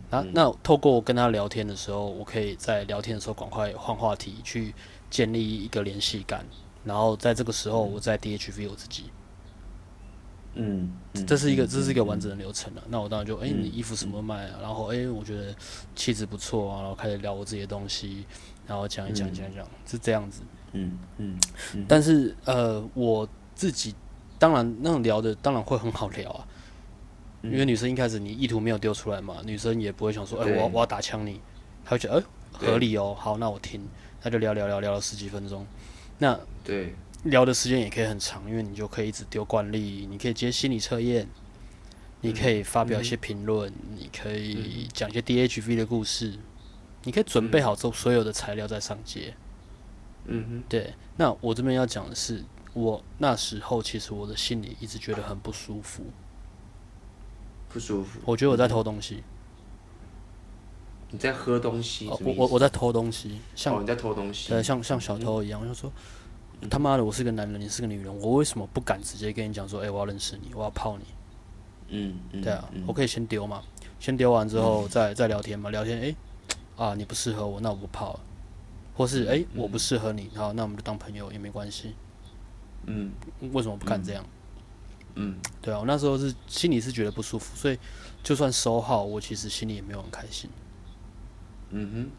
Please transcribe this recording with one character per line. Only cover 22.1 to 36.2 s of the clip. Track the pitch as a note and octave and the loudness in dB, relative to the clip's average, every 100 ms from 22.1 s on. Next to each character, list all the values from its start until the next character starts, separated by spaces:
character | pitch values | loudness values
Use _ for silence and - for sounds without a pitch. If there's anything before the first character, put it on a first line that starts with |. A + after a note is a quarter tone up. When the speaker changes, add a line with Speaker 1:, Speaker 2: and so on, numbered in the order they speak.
| D#3 B2+ - - | 8 6 0 2
Speaker 1:
呃， | B2+ A#2+ G#2+ A2 | 4 4 2 -2
我 | B2+ A#2 A2 G#2+ - - | 2 4 4 2 -8 -18
自 | - F#3 | 0 0
己， | C3+ A2 - - - - - | 0 -4 -6 -14 -16 -16 6
当 | E3 | 8
然， | C#3+ A#2 A2+ | 10 6 2
那 | D#3 | 2
种 | D#3 | 4
聊 | A2+ G#2+ | 6 4
的， | A2 G#2+ | 4 2
当 | C#3 | 2
然 | B2+ | 2
会 | G#2 B2 | 2 2
很 | A2 | 0
好 | - G2+ | -2 -4
聊 | G2 - | -4 -8
啊。 | - - - - - - - - - - - | -8 -12 -16 -18 -18 -18 -18 -18 -18 -18 -10
Speaker 2:
嗯。 | A2+ | -2
Speaker 1:
因 | C3 | 2
为 | C#3 | 4
女 | A2+ | 4
生 | B2 | 2
一 | |
开 | B2+ B2 | 2 2
始 | A2 | 0
你 | G2+ | -4
意 | A2+ C3 | 0 0
图 | A2+ | 2
没 | A2 | 2
有 | A2 | 2
丢 | G#2+ | 2
出 | G#2 A2 | 0 -2
来 | G2 | -4
嘛， | F#2+ F2 | -4 -8
女 | G#2+ G#2+ | -6 -2
生 | A2+ A2+ | 0 2
也 | G#2 | 0
不 | F#2+ G#2+ | 0 0
会 | |
想 | G#2 F#2+ | 0 -4
说， | A2+ | 0
哎， | G#2+ | 4
Speaker 2:
对。 | |
Speaker 1:
我 | G2 | 4
要， | A2 | 4
我 | A2 | 4
要 | A#2 | 4
打 | G2+ | 2
枪 | - A2 G#2+ | -2 -2 -4
你。 | F#2+ - - - - | -8 -14 -18 -18 -18
她 | - | 0
会 | B2 | 0
觉 | - | 4
得， | C#3 | 4
哎， | G3 - - - | 2 -8 -16 0
Speaker 2:
对。 | A2 | 4
Speaker 1:
合 | A2+ | 6
理 | A#2+ G#2+ | 6 4
哦， | G2+ G2+ | 2 0
好， | G#2+ G#2+ | 0 0
那 | A2+ | 0
我 | G2+ | -2
听。 | - G#2+ G2 - - - | -6 -10 -10 -14 -16 -6
那 | A#2+ | 0
就 | A2+ | 4
聊， | A2 | 4
聊， | G#2 G2+ | 4 2
聊， | G2+ | 2
聊 | G2+ | 2
了 | G2+ | 0
十 | - G#2 | -2 -6
几 | G2+ | -8
分 | G#2 G2 | -6 -6
钟。 | G2 G2 - - - - | -8 -10 -14 -16 -16 -16
那 | - | 2